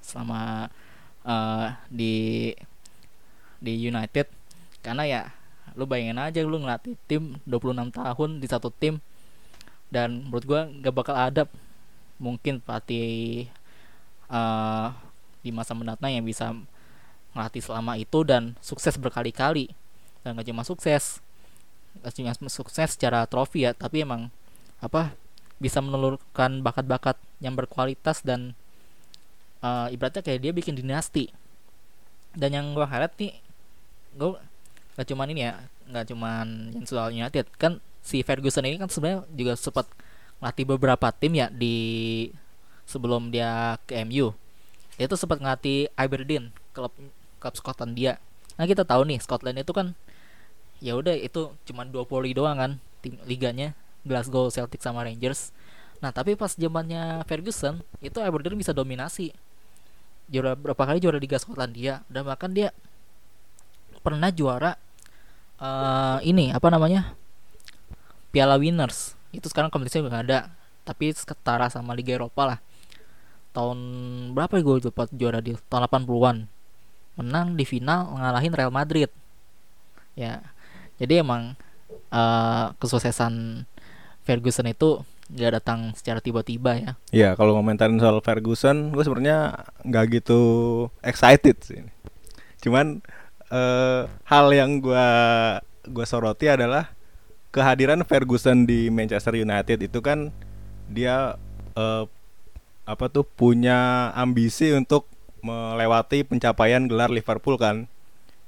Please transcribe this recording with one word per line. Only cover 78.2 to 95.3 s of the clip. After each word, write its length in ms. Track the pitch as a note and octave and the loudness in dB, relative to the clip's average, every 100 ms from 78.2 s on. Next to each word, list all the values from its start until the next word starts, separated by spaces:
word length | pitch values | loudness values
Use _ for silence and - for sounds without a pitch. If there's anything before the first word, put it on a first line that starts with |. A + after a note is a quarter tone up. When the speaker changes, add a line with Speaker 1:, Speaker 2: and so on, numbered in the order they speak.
| B2+ B2 D#3 | 0 2 2
Speaker 1:
Real 240 | D#3+ B2+ C3 | 2 2 2
Madrid. 320 | D3+ D#3+ C#3+ - - - - - - - - - - - | 2 4 2 0 -18 -18 -18 -18 -18 -18 -18 -18 -16 -8
Ya. 240 | A#2 - - - - - - - | -8 -8 -12 -16 -16 -16 -14 -4
Jadi 240 | B2+ E3+ | 4 6
emang, 320 | D3+ A#2+ A#2 C3 - - - - - | 6 2 -2 -10 -14 -16 -14 -14 -2
eh, 540 | B2 A2+ A#2 A2+ A2+ A2+ - | 4 6 6 4 2 0 -2
kesuksesan 880 | B2 B2 A#2+ A#2 A#2 A#2 A2+ A2+ B2 - - - - - - | 0 2 2 2 0 0 -4 -6 -10 -14 -14 -16 -16 -8 0
Ferguson 400 | A#2+ A#2+ A#2+ A#2+ | 2 2 2 0
itu 320 | A#2 D#3 D3+ - - - | 4 4 4 0 -14 -12
nggak 320 | C3 A#2 A2+ | 0 2 2
datang 320 | - A#2 A2+ A2 | 2 0 -2 -6
secara 240 | - A2+ | -4 -2
tiba-tiba 560 | B2 A#2 A2 A#2 B2 A#2 | 0 -2 0 0 2 2
ya. 160 | A2 C3 - - | 0 -8 2 8
Speaker 2:
Iya, 140 | G#2 F#2 | 8 8
kalau 160 | G#2+ G#2+ | 8 8
ngomentarin 400 | G#2+ G#2+ A2 A2+ | 6 6 6 8
soal 160 | A2+ G#2+ | 8 6
Ferguson, 720 | A2 A2 A2 A2+ C3+ D3 D3+ | 4 2 2 4 6 6 4
gue 120 | C#3+ D3+ | 2 2
sebenarnya 560 | A#2+ C#3 D#3 D3+ - - - - | 4 4 4 2 -2 -12 -10 2
nggak 320 | A2+ A2 A#2 | 4 6 4
gitu 200 | - A#2+ A#2+ A#2 A#2 A#2 A#2+ - | 6 8 8 8 4 2 -2 -4
excited 560 | A#2+ - B2 C#3+ C#3+ A#2+ | -4 8 12 12 12 8
sih. 160 | - - - - - - - - - - | 4 -12 -14 -14 -16 -16 -16 -16 -18 -4
Cuman, 400 | - B2 D3+ D3 - - - - - | 4 6 6 2 -10 -16 -16 -16 -4
eh, 560 | B2 B2+ B2+ B2+ B2+ A#2+ G2+ - | 2 4 6 6 4 0 -4 6
hal 180 | D3 C#3+ | 10 10
yang 320 | C#3 C3+ C#3+ | 10 8 4
gue, 240 | C3 B2 B2 A#2 A#2 | 4 6 8 8 8